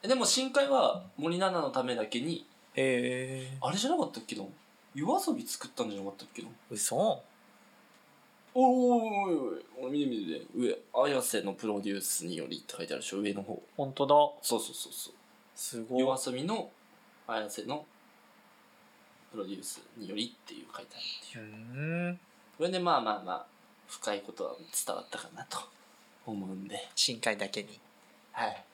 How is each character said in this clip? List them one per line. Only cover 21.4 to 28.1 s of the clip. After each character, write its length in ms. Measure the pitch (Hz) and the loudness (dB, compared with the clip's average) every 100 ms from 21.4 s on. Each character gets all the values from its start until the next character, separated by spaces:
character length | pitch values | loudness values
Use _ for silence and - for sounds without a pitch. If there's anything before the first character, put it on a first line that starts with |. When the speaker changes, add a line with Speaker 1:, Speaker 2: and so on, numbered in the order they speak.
Speaker 1:
う。 40 | 107 | -14
Speaker 2:
う 20 | |
ー 40 | 110 113 127 151 170 175 | -14 -12 -6 -4 -2 -2
ん。 80 | 180 - - - - | -4 -12 -20 -20 -4
Speaker 1:
こ 40 | 170 | 0
れ 40 | |
で 80 | 185 | 2
ま 200 | 175 147 | 4 4
あ 40 | |
ま 180 | 113 107 | 4 -2
あ 40 | |
ま 100 | 92 | -2
あ、 140 | 92 - - - - - | -6 -8 -20 -20 -20 -16
深 260 | - - | -6 -4
い 80 | 101 | -4
こ 100 | - | -6
と 140 | - - | -8 -6
は 100 | - - - - | -8 -6 -6 -4
伝 100 | - | -6
わ 60 | |
っ 80 | - | -6
た 80 | - | -10
か 120 | - | -10
な 100 | 175 - | -14 -10
と 120 | - - - - - - - - | -10 -10 -18 -20 -20 -20 -16 -8
思 180 | 104 95 | -6 -6
う 40 | |
ん 180 | 95 98 | -8 -8
で。 200 | 107 - | -10 -6
Speaker 2:
深 260 | - - 117 | 2 2 2
海 160 | 113 104 | 0 0
だ 140 | 98 | -2
け 140 | - | -4
に。 160 | 101 - - - - | -8 -14 -20 -20 -20